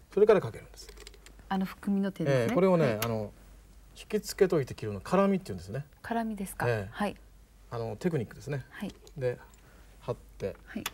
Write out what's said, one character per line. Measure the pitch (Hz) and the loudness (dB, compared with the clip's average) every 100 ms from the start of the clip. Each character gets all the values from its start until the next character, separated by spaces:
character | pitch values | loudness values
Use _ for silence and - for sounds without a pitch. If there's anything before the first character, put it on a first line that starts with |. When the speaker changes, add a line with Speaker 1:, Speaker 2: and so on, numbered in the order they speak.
| - | -4
Speaker 1:
そ | 196 | 6
れ | 214 | 8
か | |
ら | 190 | 8
か | 120 | 4
け | - | -8
る | |
ん | - | -16
で | - | -20
す。 | - - - - - - - | -20 -20 -20 -20 -20 -20 -4
Speaker 2:
あ | 190 | -2
の | 190 | -2
含 | - 202 | -4 -2
み | 196 | 0
の | 196 | 0
手 | 190 | 0
で | 151 | 2
す | 131 | 2
ね。 | |
Speaker 1:
え | 117 | 2
え、 | |
こ | 180 | 4
れ | 190 | 6
を | 175 | 6
ね、 | |
Speaker 2:
は | 139 | 4
い。 | 107 | 2
Speaker 1:
あ | 113 | -2
の、 | 110 104 - - - - - - - | -2 -6 -10 -20 -20 -20 -20 -20 -20
引 | - | -4
き | 208 | -4
つ | - | -4
け | - 190 | 2 4
と | 165 | 4
い | 127 | 0
て | |
切 | - 107 | -6 -8
る | |
の、 | 98 | -8
絡 | - 185 196 | 0 2 4
み | 185 | 2
っ | |
て | - | -4
言 | |
う | 90 | -10
ん | |
で | |
す | 90 | -8
ね。 | 135 - - | -8 -10 -16
Speaker 2:
絡 | - 233 | -6 -4
み | 220 202 | -4 -6
で | 190 | -8
す | - | -2
か？ | 135 | 0
Speaker 1:
え | 110 98 | 0 -4
え。 | |
Speaker 2:
は | - 202 | -4 -4
い。 | - - - - - - | -4 -16 -20 -20 -20 -10
Speaker 1:
あ | 117 | -6
の、 | 113 104 | -6 -2
テ | 180 | -2
ク | 156 | 0
ニ | 104 | -4
ッ | |
ク | |
で | - | -8
す | 135 | -8
ね。 | 143 - | -8 -8
Speaker 2:
は | - 202 | -12 -12
い。 | - - 147 | -12 -16 -4
Speaker 1:
で、 | 123 - - - - - - - | -4 -4 -12 -20 -20 -20 -20 -12
張 | - | -8
っ | - - - | -8 -10 -10
て、 | 98 - - | -8 -8 -10
Speaker 2:
は | - | -8
い。 | - | -8